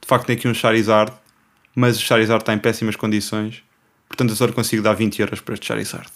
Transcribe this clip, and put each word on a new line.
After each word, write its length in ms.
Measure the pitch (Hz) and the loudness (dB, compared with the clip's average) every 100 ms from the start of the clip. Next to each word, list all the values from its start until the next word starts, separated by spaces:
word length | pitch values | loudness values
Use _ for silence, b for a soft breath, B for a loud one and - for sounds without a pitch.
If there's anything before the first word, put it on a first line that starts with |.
De 80 | - | 2
facto, 180 | 127 123 | 0 2
tem 100 | 120 | -2
aqui 120 | 123 | -2
um 60 | |
Charizard, 580 | 117 123 113 107 107 110 - _ _ _ _ _ | 0 2 2 4 4 2 -2 _ _ _ _ _
mas 220 | - 123 107 | 0 2 2
o 40 | |
Charizard 420 | - 117 110 113 | 2 2 4 2
está 120 | - | 0
em 40 | 107 | 0
péssimas 380 | 117 110 113 104 | 0 -2 -4 -4
condições. 640 | 110 107 101 107 107 110 _ _ _ _ _ | -2 -2 -2 -6 -6 -10 _ _ _ _ _
Portanto, 220 | - 123 | -2 -2
eu 60 | 107 | 2
só 100 | 123 | 0
lhe 60 | |
consigo 300 | 117 110 113 | 0 -2 0
dar 120 | 107 | 2
vinte 260 | 104 110 - | 2 0 0
euros 200 | 104 104 | -4 -4
por 120 | - | -10
este 140 | 110 - | -10 -6
Charizard. 420 | 110 104 90 - | -6 -6 -10 -14